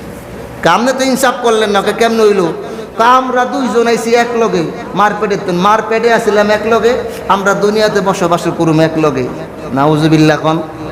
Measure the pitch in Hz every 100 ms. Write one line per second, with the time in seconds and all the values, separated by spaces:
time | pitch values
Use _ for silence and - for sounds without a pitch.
0 | - - - - - - 165 190 247 254
1 | 262 247 254 190 233 220 208 202 196 208
2 | 226 226 214 196 170 - - 220 220 202
3 | 233 262 262 247 247 277 240 233 233 226
4 | 226 240 233 233 220 180 151 - - 175
5 | 208 190 208 196 - 175 202 220 220 226
6 | 233 226 214 208 208 214 220 226 226 254
7 | - - - 202 196 180 208 214 214 202
8 | 190 180 170 170 175 170 165 156 160 156
9 | 151 131 123 - 160 - - 135 151 151
10 | 156 160 156 147 151 165 160 - -